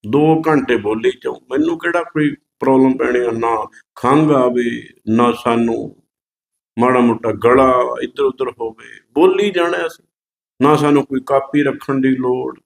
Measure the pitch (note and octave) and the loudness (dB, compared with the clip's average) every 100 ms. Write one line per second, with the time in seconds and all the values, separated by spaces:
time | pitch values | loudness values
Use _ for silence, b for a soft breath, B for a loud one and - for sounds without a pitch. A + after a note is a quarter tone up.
0 | G#2 C#3 D#3 D#3+ D#3+ D3+ C3 A2+ G#2 A2 | 0 2 2 2 2 0 0 -2 -2 -2
1 | A#2+ B2+ B2+ B2+ _ C3+ D#3+ E3 E3+ F3 | -2 -4 -10 -10 _ -4 -2 -4 -4 -4
2 | E3 D#3 D3 - _ _ C3 C3+ C3 B2+ | -4 -2 -2 -4 _ _ 2 4 2 2
3 | B2 B2 A#2+ A2+ A2+ A2+ G#2 b _ - | -2 0 -2 -2 -2 -4 -6 b _ -4
4 | B2 C#3+ D#3 C#3 B2 B2 A#2 A#2 - _ | 0 2 4 2 2 -2 -4 -8 -14 _
5 | - A2 A#2+ A2+ B2 A#2 A#2 A#2 - _ | -2 2 2 0 -2 -2 -2 -4 -8 _
6 | _ _ _ _ _ _ _ - A#2+ B2+ | _ _ _ _ _ _ _ -2 2 2
7 | A#2+ A2+ A2+ F#2+ A2+ C3 C3 B2+ B2 B2 | 2 0 -4 0 2 4 4 2 0 -4
8 | B2 - C#3 B2 C3 A#2+ A2+ A2 A#2 A2+ | -8 -2 -4 -2 -8 -6 -12 -12 -20 -20
9 | _ B2+ F#3 F#3+ G#3 F3+ E3+ F3 E3 - | _ 2 2 4 -2 0 -2 -2 -6 -10
10 | _ _ _ _ _ _ C3+ D3 D3 C#3+ | _ _ _ _ _ _ 2 4 4 2
11 | C3+ C3+ - C#3 - D3 C#3 - - C3+ | 0 -8 0 -2 0 -2 -2 -4 -6 -2
12 | C3 B2+ B2+ B2+ B2+ B2+ | 0 0 -2 -4 -6 -12